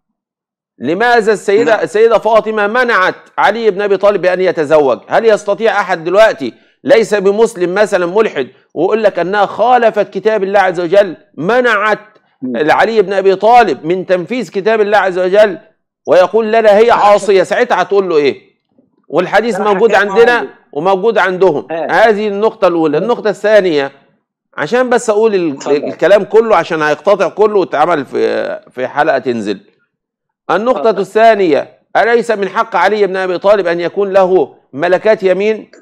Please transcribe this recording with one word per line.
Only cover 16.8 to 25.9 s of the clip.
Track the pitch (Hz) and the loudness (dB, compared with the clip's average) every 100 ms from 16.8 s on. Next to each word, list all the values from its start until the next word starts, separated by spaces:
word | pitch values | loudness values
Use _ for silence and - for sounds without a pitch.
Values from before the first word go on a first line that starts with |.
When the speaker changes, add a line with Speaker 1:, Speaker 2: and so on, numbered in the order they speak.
| 233 | 4
Speaker 2:
أنا | |
Speaker 1:
عاصية؟ | 180 202 208 - 190 | 4 4 2 4 2
Speaker 2:
حكيت، | 165 | 2
Speaker 1:
ساعتها | 202 247 185 | -2 0 0
هتقول | 175 202 185 | 0 -2 0
له | 156 | 0
إيه؟ | 139 - _ _ _ _ _ _ _ | 0 -2 _ _ _ _ _ _ _
والحديث | 151 - 196 233 202 | -4 0 0 0 -2
Speaker 2:
أنا | 208 | -2
Speaker 1:
موجود | 190 220 190 | 0 2 2
Speaker 2:
حكيت | 202 | 0
Speaker 1:
عندنا | 196 240 233 | 2 2 2
Speaker 2:
معه. | - - _ | -4 -14 _
Speaker 1:
وموجود | 143 180 190 226 190 | -6 -2 0 0 0
عندهم. | 185 180 185 139 - | -2 0 0 0 -6
Speaker 2:
إيه. | 160 135 | -8 -2
Speaker 1:
هذه | 170 226 208 214 | 2 2 0 -4
النقطة | 196 220 220 185 | -2 -4 0 0
الأولى. | 170 160 151 | 0 0 0
النقطة | 220 202 202 | -2 -2 -4
الثانية، | 190 208 214 185 147 135 - _ _ _ _ _ - | -2 2 2 2 -2 -4 -10 _ _ _ _ _ -10
عشان | 151 240 254 | -4 -2 0
بس | 247 - | 0 0
أقول | 208 226 196 | 0 0 0
ال-، | 165 | -2
Speaker 2:
اتفضل. | 139 - 143 | -6 -2 -2
Speaker 1:
الكلام | 104 | -4